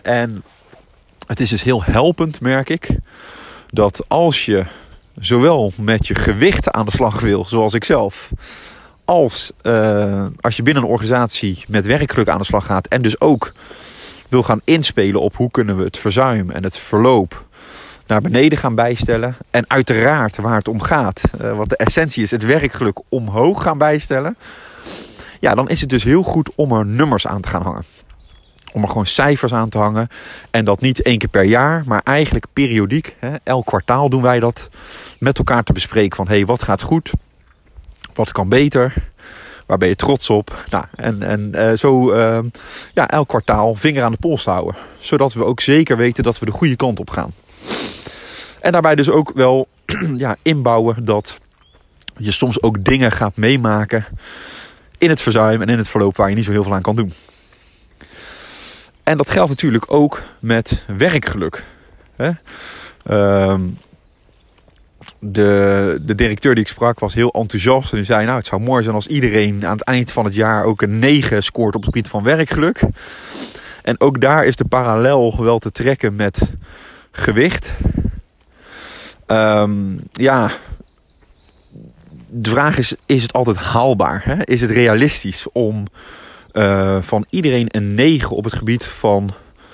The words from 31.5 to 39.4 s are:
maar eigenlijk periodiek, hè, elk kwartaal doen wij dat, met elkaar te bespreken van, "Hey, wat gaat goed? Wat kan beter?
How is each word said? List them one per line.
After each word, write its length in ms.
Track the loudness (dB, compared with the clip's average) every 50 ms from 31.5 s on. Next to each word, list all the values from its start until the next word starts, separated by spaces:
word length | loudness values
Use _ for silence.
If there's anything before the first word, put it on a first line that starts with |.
| 4 4 4 2 0 0 -2
maar 160 | -2 -2 -2 0
eigenlijk 420 | 0 2 2 2 0 -2 -4 -4 -4 -2
periodiek, 640 | 0 0 2 2 2 2 2 0 -2 -4 -6 -10 _
hè, 160 | -8 -8 -8 -6 -4
elk 220 | -2 -2 -2 0
kwartaal 440 | 0 -2 0 0 2 2 2 2 2
doen 120 | 2 2
wij 180 | 4 4 4 4
dat, 300 | 2 0 -2 -4 -10 -20 -20 -20 -20 -20 -20 -20 -20 -20 -8 -2
met 180 | 0 0 0
elkaar 260 | 0 0 0 0 0 2
te 100 | 0 0
bespreken 420 | 0 -2 -2 0 2 2 2 0
van, 120 | -4 -2
"Hey, 180 | 0 2 2 2
wat 180 | 2 0 -2 -2
gaat 180 | -2 -4 -2
goed? 300 | -2 0 -2 -2 0 -2 -6 -6 -6 _ _ _ _ _ _ _ _ _ -20 -20 -20 -20 -20 _ -20 -10 -6
Wat 180 | -4 -4 -4
kan 180 | -4 -4 0 2
beter? 440 | 2 4 4 4 2 2 0 0 -2 -4 -6 -8 -10 _ -20 -20 -20 -20